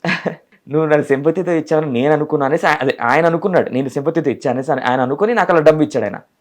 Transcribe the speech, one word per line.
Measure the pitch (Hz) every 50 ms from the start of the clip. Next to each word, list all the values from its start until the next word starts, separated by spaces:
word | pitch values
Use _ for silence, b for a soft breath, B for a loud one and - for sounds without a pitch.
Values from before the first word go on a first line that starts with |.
| -
<laughs> | 175 185 - - 175 175 - _ _ _ _ _ -
"నువ్వు | 135 156 156 151
నన్ను | 151 147 139
సింపతితో | - - 131 143 160 156 180 180 175
ఇచ్చావని | 175 160 156 - 160 156 156 151
నేను | 123 117 127 147 156
అనుకున్నా" | 147 151 151 156 151 139
అనేసి | 135 147 170 - 170
ఆయ-, | 151 -
అదే | 131 135 - -
ఆయన | - 120 127 151 165
అనుకున్నాడు, | 170 165 170 - 202 185 156 117 -
"నేను | - 127 139 131
సింపతితో | - 143 139 156 156 165 151 143
ఇచ్చా" | 117 113 - 135
అనేసి | 120 127 131 147
ఆయన, | 143 131 -
ఆయన | 123 123 131
అనుకుని | 127 123 139 143 196 208 240
నాకు | 220 185 175
అలా | 185 160
డబ్బు | 156 160 156 156 151
ఇచ్చాడు | 147 - 127 110
ఆయన. | 101 98 - - _ _ _